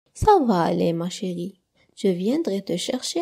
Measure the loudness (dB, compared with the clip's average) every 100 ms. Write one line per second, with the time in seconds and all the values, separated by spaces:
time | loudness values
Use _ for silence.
0 | _ -2 4 4 4 2 2 2 0 0
1 | -4 -6 -6 -6 -8 -12 _ _ _ -2
2 | 0 0 0 0 -2 -4 -4 -4 -4 -6
3 | -4 -4